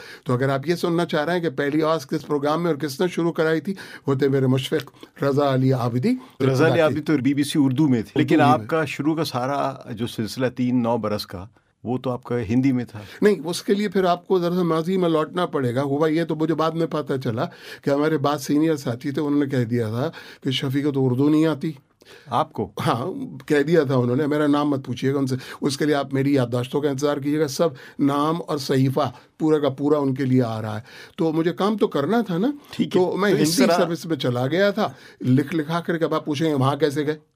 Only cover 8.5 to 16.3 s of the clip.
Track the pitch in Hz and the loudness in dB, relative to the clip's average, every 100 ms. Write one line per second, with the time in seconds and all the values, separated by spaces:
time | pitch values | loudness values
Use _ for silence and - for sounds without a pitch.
8.5 | 151 107 160 143 - 147 165 156 127 131 | 4 0 -2 -2 -2 -2 0 -2 -4 -2
9.5 | 143 135 131 - 110 117 - 104 131 127 | -2 -4 -6 -10 -8 -6 -4 -6 -2 -2
10.5 | 127 123 123 117 117 104 104 - 90 98 | 0 0 2 2 0 -2 -4 -6 -14 -14
11.5 | _ _ _ 110 127 131 123 - 120 101 | _ _ _ -6 -4 -4 -6 -4 -4 0
12.5 | 123 135 123 117 107 98 - 208 180 160 | 2 2 0 -4 -12 -14 0 2 2 -2
13.5 | 170 - 294 208 196 185 175 - 185 170 | -4 -2 0 0 0 2 0 0 0 2
14.5 | 180 170 160 165 190 170 156 156 175 170 | 0 0 0 0 0 2 2 0 -2 -2
15.5 | 151 123 120 143 143 160 156 165 | -2 -2 -2 -2 0 2 0 -2